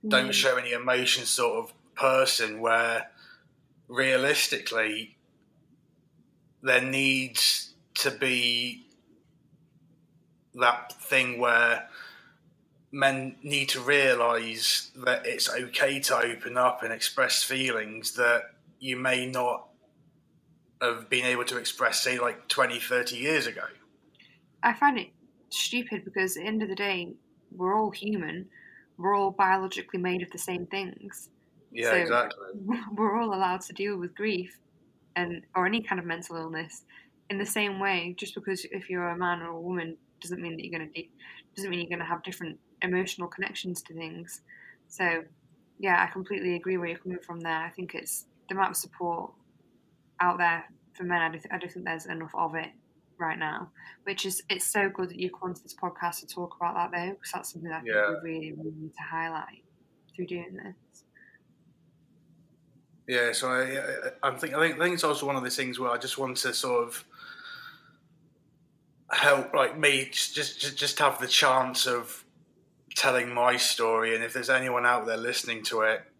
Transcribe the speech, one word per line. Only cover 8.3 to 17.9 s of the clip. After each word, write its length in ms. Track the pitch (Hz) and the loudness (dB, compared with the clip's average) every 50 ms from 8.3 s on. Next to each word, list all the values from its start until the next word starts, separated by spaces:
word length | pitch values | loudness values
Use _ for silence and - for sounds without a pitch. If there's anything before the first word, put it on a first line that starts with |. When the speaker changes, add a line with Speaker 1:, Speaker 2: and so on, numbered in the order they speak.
| 127 123 120 120 120 120 123 123 117 - - _ _ _ _ _ _ _ _ _ _ _ _ _ _ _ _ _ _ _ _ _ _ _ _ _ _ _ _ _ _ _ _ _ _ | 2 2 2 2 2 0 -2 -4 -6 -10 -16 _ _ _ _ _ _ _ _ _ _ _ _ _ _ _ _ _ _ _ _ _ _ _ _ _ _ _ _ _ _ _ _ _ _
Speaker 1:
that 380 | 123 123 120 120 - - - | 4 4 6 6 4 -2 -12
thing 460 | - - - - 139 131 131 123 123 120 | -14 -14 -4 2 4 4 4 4 0 2
where 500 | 123 120 120 117 117 117 117 117 - - - - - - - - - - _ _ _ _ _ _ _ _ _ _ _ _ | 4 6 6 8 8 6 4 2 -2 -10 -16 -18 -18 -18 -20 -20 -20 -20 _ _ _ _ _ _ _ _ _ _ _ _
men 440 | - 143 135 135 135 131 131 131 127 - | -2 4 4 4 4 2 -4 -6 -10 -10
need 260 | - 147 143 143 139 135 | -6 -2 -2 0 0 0
to 100 | - 131 | -2 -2
realise 1080 | 123 127 143 143 139 131 127 120 117 117 117 117 117 113 110 110 107 - - - - - - | 2 4 6 6 8 6 6 6 6 4 4 2 0 -2 -4 0 2 2 2 2 0 -6 -12
that 300 | 131 127 127 127 117 - | -2 0 2 2 2 0
it's 220 | 117 123 - - - | -4 -2 0 -2 0
okay 520 | - 123 127 123 - - 143 139 139 139 | 0 -2 -4 -4 0 2 2 2 2 0
to 160 | - - 135 | 0 2 2
open 400 | 117 117 120 117 113 - 123 120 | 2 2 0 0 -4 -8 -4 0
up 260 | 123 123 123 120 - | 4 4 4 2 0
and 100 | - 113 | -4 -6
express 500 | 113 110 - - - - 131 123 - - | -4 -2 -4 -2 2 2 2 4 4 2
feelings 720 | - - 131 131 131 131 117 110 107 107 | 2 0 0 0 0 0 0 -2 -2 -4